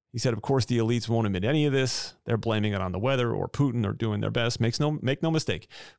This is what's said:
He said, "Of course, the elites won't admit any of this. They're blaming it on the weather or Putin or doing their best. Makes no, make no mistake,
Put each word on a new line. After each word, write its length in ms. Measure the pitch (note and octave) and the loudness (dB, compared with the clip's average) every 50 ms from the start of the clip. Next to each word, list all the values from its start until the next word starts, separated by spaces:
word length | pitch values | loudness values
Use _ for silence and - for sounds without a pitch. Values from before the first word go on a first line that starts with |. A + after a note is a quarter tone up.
| _ _ | _ _
He 80 | - A#2 | -6 -2
said, 140 | - C3 A2+ | 0 0 0
"Of 80 | - | 0
course, 240 | - - C#3 C3 - | 0 0 2 2 2
the 140 | - B2 A#2 | 2 2 2
elites 280 | A2+ A2 A#2+ A#2 G#2+ A2 | 2 2 2 0 0 0
won't 200 | A2+ A#2 A2 G#2 | 0 2 2 2
admit 180 | F#2+ F2+ F#2+ | 0 0 0
any 200 | A#2 D3+ D#3 D3+ | 2 2 2 2
of 60 | D3 | 2
this. 440 | C3+ C3+ C3 B2 - - - - - _ _ | 2 2 2 0 0 -4 -6 -8 -12 _ _
They're 100 | - A#2 | -2 -2
blaming 380 | A2 - A2+ A2 G#2+ G#2 G#2 G#2 | -2 0 0 0 2 2 0 0
it 80 | G2 | 0
on 100 | F#2+ F#2 | -2 -2
the 80 | F2+ F#2+ | -2 -2
weather 320 | G#2+ C3 C#3 B2+ A#2+ A#2 | 0 0 2 2 0 0
or 160 | A2+ G2 F#2+ - | 0 -2 -4 -4
Putin 380 | - - C#3 C#3 A2+ A#2+ G#2 | 0 0 0 2 2 0 0
or 80 | F#2 G#2+ | 0 -2
doing 260 | - A#2 A2 G#2 G#2 | -2 -2 -2 -2 -2
their 120 | G#2 G2+ | -2 -2
best. 280 | - B2 A#2 A#2+ A#2 - | 0 0 0 0 0 0
Makes 220 | A#2 A#2 A2+ - | 0 0 0 0
no, 180 | D3 D3+ D3+ - | 0 -2 -2 -2
make 220 | - B2 C#3 - - | -2 -2 -2 0 0
no 80 | D#3+ | 0
mistake, 380 | D#3+ D#3 - - G2 D#2 - - - - - - - | 0 0 0 -2 -4 -4 -6 -10 -18 -20 -20 -20 -20